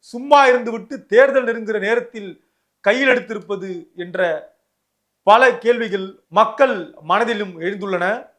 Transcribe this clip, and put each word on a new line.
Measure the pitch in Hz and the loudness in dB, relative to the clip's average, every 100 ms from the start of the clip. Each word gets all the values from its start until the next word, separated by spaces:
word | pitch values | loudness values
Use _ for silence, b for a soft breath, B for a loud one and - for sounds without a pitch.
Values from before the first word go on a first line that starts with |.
| - | -14
சும்மா | 240 277 285 269 | -14 2 4 6
இருந்துவிட்டு | 247 226 226 - 269 _ | 2 -2 -8 -10 -16 _
தேர்தல் | 214 269 262 233 | 4 4 2 -2
நெருங்குகிற | 226 214 214 196 | -6 -6 -4 -2
நேரத்தில் | 240 - 226 196 - _ _ _ _ 196 | -2 -4 -14 -16 -16 _ _ _ _ 0
கையில் | 240 269 | 2 2
எடுத்திருப்பது | 247 - 214 - 196 190 175 - 175 | 0 -2 -12 -8 -8 -8 -12 -14 -14
என்ற | 175 185 175 156 - _ _ _ _ _ _ _ - | -10 -2 -2 -4 -10 _ _ _ _ _ _ _ 4
பல | 220 262 190 | 6 6 2
கேள்விகள் | 226 233 226 196 190 - _ 175 | 0 0 -2 -6 -8 -14 _ 0
மக்கள் | 220 214 262 214 - - 156 | 0 2 0 0 -8 -16 -4
மனதிலும் | 196 233 214 202 170 | -2 0 -4 -8 -8
எழுந்துள்ளன. | 170 202 196 180 180 233 - | -8 -6 -6 -2 -2 -4 -10